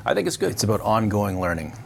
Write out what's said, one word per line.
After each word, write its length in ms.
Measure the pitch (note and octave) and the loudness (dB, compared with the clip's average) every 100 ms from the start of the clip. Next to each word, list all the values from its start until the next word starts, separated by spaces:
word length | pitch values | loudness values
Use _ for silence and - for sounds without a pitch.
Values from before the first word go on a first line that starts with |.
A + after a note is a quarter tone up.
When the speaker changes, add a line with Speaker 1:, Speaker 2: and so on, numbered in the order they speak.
| - | 0
Speaker 1:
I 80 | |
think 120 | G3+ F3 | 0 0
it's 80 | - | -2
good. 140 | F#3+ | -2
Speaker 2:
It's 100 | - | 0
about 180 | G#2 G#2 | 0 2
ongoing 580 | - A2 A2 G#2 G2+ F#2 | 2 2 2 2 0 0
learning. 320 | F2+ E2 D2+ - | 0 -2 -6 -10